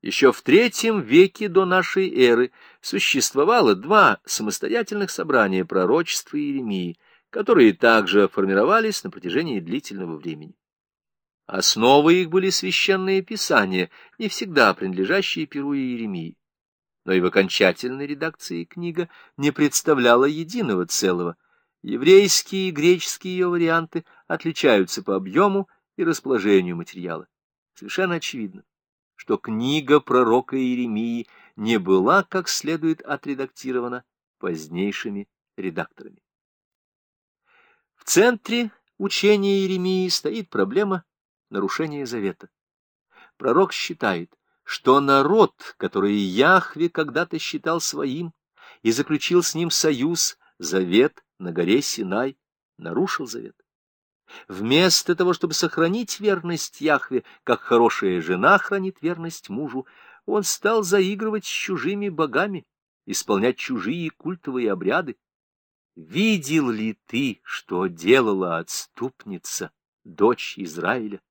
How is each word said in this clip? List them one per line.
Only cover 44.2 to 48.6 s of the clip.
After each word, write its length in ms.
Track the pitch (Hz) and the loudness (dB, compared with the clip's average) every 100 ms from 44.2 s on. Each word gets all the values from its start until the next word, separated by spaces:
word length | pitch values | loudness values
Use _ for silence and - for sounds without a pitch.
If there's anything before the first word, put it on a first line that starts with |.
| 87 _ _ _ | -8 _ _ _
что 360 | - - - 139 | -14 -4 2 4
народ, 760 | 139 139 143 214 185 _ - - | 4 2 4 4 2 _ -20 -8
который 360 | 92 101 101 | -4 -2 0
Яхве 760 | 104 98 92 151 185 - 151 170 | 0 0 2 4 4 2 -4 -4
когда-то 500 | 170 151 131 170 160 | -2 -4 -4 -6 -8
считал 400 | - 151 160 165 | -8 -8 -4 -4
своим 540 | - 147 143 143 170 _ _ _ | -4 -6 -6 -6 -10 _ _ _